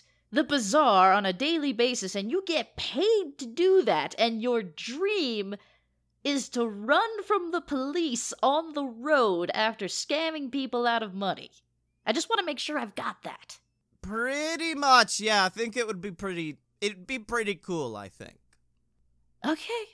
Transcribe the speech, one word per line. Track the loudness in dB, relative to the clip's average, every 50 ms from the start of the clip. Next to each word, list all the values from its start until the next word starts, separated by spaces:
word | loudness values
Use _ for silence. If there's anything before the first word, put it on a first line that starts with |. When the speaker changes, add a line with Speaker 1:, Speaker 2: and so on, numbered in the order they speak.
| -16 _ _ _ _ _ 0
Speaker 1:
the | 0 0
bizarre | 2 0 0 0 2 4 4 6 8 8 8 8 8 6
on | 6 4
a | 0 0
daily | 0 0 0 0 0 0 -2 0
basis, | 2 2 2 2 -2 -6 -6 -4
and | -4 -4 -2
you | -2 -2 -2
get | 0 -2 -2 -2 -4 _
paid | -10 -8 -6 -2 0 2 4 4 2 2 -2 -8 -12
to | -14
do | -12 -2 2 4 6 6 6 6
that, | 4 2 2 0 -2 0 0
and | 0 0 2 -2
your | 0 0 0 0 -2
dream | -4 -10 -12 -10 -10 -6 -2 0 0 0 0 0 -2 -2 -4 -4 -6 -8 -10 -12 _ _ _ _ _ _ _ _ _ _ _ _
is | -2 0 0 -2 -4
to | -2 -2 -2
run | -2 -2 -6 0 2 4 4 4 2 -2 -8 -2
from | 0 0 0 0 -2
the | -4 -4
police | -4 -4 -4 -4 -4 -2 -2 -2 -2 -2 -2 -4 -6 -8 -4 0 2
on | 2 2 2 -2 -2 -6
the | -6 -6
road | -6 -8 -8 -2 2 4 4 4 4 2 0 -2 -2 0
after | 0 0 0 0 -2 -6
scamming | -6 -6 -6 -4 -2 -2 -2 -2 -2 -4 -6 -8 -4
people | -4 -4 -4 -2 -2 0 0
out | 0 0 0 -2
of | -4 -6
money. | -4 -4 -4 -4 -4 -8 -18 _ -20 _ _ _ _ _ _ _ _ _
I | -2 -2
just | 0 0 0
want | 0 0
to | 0
make | -2 -4 -6
sure | -6 -4 -4 -4
I've | -6 -6 -8
got | -8 -8 -8 -8 -8 _
that. | -14 -14 -14 -18 _ -20 -20 _ _ _ _ _ _ _ _
Speaker 2:
Pretty | -14 -8 -4 -4 -2 -2 -2 -2 -2 -2 -4 -4 -4 -4 -4
much, | 0 4 6 8 8 8 6 2 -2
yeah. | 0 2 4 4 4
I | 2
think | 0 -2 -6 -4 -2
it | -4 -2
would | -2 -4 -6 -6
be | -10
pretty, | -10 -8 -8 -8 -6 -6 -6 -8 -8 -12 _ _ _ _
it'd | -4 -4 -4 -6 -10
be | -8 -8 -8
pretty | -6 -4 -4 -2 -2 -2 -4
cool, | -6 _ -6 -4 -4 -4 -6 -8
I | -10 -12 -14
think. | -16 _ -18 -18 -18 _ _ _ _ _ _ _ _ _ _ _ _ _ _ _ _ _ _ _ _ _ -4
Speaker 1:
Okay. | -2 -2 -2 -4 -6 -6 -8 -8 -10